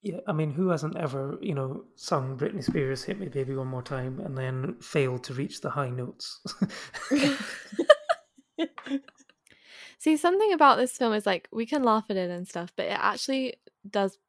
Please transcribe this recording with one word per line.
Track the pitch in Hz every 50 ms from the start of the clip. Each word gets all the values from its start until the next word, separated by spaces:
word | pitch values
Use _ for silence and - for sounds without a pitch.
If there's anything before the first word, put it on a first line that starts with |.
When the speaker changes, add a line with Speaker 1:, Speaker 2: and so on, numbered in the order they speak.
Speaker 1:
Yeah, | _ 208 165 180 - -
I |
mean, | 180 151 156 151
who | 139 147 190 185
hasn't | 175 151 147 156 -
ever, | 170 175 147 127 139 135 139 - -
you | - 214 160
know, | 139 135 131 135 - - - _
sung | _ - - 185 151 131 131 135 127
Britney | 147 - - 202 127
Spears' | - - 170 139 131 135 131 -
"Hit | - 190 202
Me | 196 165
Baby | - 143 131 127 135
One | 135 131 131
More | 131 127 123
Time" | - 143 131 127 131 131 135
and | - - 139 131
then | 131 131 131 131 131 - - -
failed | - - - 165 139 127 127 127 123
to | - 135
reach | 123 139 - - -
the | - -
high | 127 143 139 123
notes? | 123 123 123 - - _ - - - - _ - - - - 185 - - - - - - - -
<laughs> | - 285 269 285 277 269 208 - - - - - - - 330 - - - - - - - - _ _ - - _ _ -
Speaker 2:
<laughs> | 320 - _ - - - 277 269 269 - _ _ - _ - _ _ - - _ _ - - - - - - _
See, | - 311 320
something | 294 - 349 359 392 427 427 381
about | 311 302 277 247 -
this | 247 247 - -
film | 254 233 214
is, | 214 208
like, | 208 190 170 - -
we | - - 233
can | 226 294 302 262
laugh | 240 214 220 214 _
at | 208 190
it | 185 175
and | 175 175 180 -
stuff, | - - 175 175 _
but | - -
it | - - -
actually | - 202 208 240 - - 269 269 262 254 - _ _ - _ _ _ 202
does | - 208 196 190 - _ _